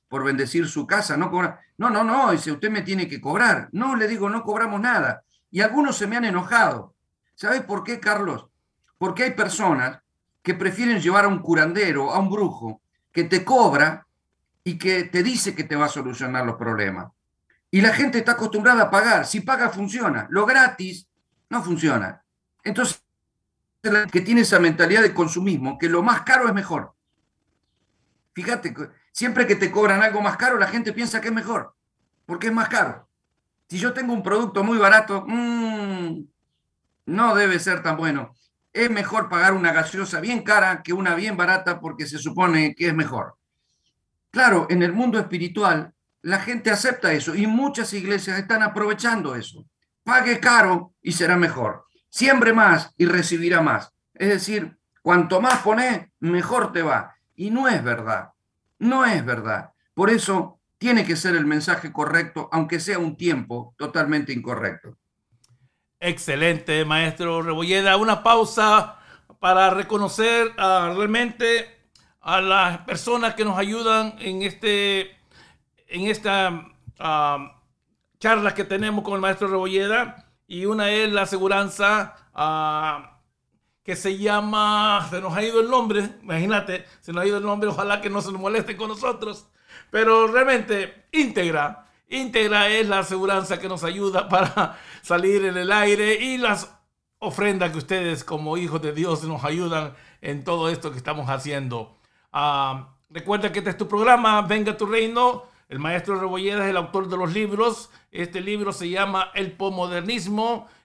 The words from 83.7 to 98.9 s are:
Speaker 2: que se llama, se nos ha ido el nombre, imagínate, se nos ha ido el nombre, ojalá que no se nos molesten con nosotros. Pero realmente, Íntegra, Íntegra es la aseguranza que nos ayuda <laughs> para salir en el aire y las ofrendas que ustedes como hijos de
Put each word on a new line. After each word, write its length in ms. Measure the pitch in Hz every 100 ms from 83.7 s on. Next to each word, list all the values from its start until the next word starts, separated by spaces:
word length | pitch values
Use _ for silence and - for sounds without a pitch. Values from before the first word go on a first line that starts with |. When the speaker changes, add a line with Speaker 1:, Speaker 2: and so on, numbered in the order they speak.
| _
Speaker 2:
que 120 | - 175
se 220 | 190 196
llama, 920 | 208 208 208 214 208 208 214 202 156
se 100 | 180
nos 160 | 190 180
ha 80 |
ido 160 | 220 226
el 100 | 226
nombre, 480 | 254 226 202 208 -
imagínate, 640 | - 165 190 208 202 180 - _
se 100 | -
nos 120 | 170
ha 40 | 196
ido 100 | 202
el 60 |
nombre, 260 | 208 208 208
ojalá 320 | - 202 208
que 80 | 208
no 120 | 202
se 100 | 196
nos 80 | 190
molesten 380 | 196 226 226 190
con 100 | 214
nosotros. 640 | 208 262 - 220 - - _ _ - -
Pero 380 | 214 226 226 220
realmente, 800 | 240 262 247 220 202 175 - _
Íntegra, 760 | 311 262 208 170 156 147 - - _ -
Íntegra 640 | 262 254 226 214 208 202
es 180 | 214 208
la 120 | 196
aseguranza 600 | 185 185 196 196 185 180
que 80 | 185
nos 160 | 180
ayuda 460 | 170 190 196 190 180
<laughs> 0 |
para 480 | 185 190 - 165 - - -
salir 440 | - 175 190 202 190
en 120 | 180
el 140 | 180
aire 440 | 208 208 208 208 214
y 220 | 254 254
las 340 | 233 202 - _ _ _ _ -
ofrendas 540 | 139 135 208 190 175
que 80 | 156
ustedes 440 | 127 190 175 147
como 340 | - 156 151 170
hijos 240 | 170 156
de 120 | 151